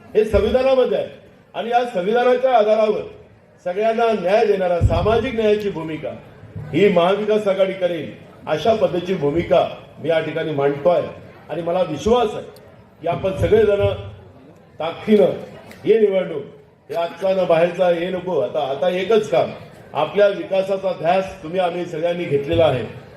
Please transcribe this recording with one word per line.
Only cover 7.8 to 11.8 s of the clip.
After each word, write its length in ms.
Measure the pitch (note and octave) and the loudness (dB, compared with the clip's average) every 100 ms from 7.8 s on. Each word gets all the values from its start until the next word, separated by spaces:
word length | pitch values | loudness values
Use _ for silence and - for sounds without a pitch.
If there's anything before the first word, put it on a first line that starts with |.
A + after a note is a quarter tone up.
| F3 E3+ - - - - - | -2 -2 -8 -12 -20 -14 -4
अशा 280 | D#3 A3+ | 0 2
पद्धतीची 400 | A3 F3 F3 F3+ | 2 2 0 -2
भूमिका 540 | F3+ C#3+ E3 E3+ E3+ B2 - - - | -2 0 0 2 2 2 -4 -18 -8
मी 100 | C#3+ | -2
या 120 | D#3+ | 0
ठिकाणी 300 | D#3 D#3+ D#3+ | -2 -4 -4
मांडतोय. 500 | C#3+ C#3+ C#3+ F3 E3 - - - - - | -2 0 0 2 2 0 -8 -18 -20 -12
आणि 140 | D#3 | -8
मला 200 | E3+ F3+ | -2 -2